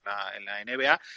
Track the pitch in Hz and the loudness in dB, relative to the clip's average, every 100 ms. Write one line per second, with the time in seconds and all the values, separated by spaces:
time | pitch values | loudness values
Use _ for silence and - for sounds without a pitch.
0 | - 101 98 101 101 101 107 127 135 170 | -8 -6 -6 -8 -8 -10 -6 2 6 4
1 | - | 2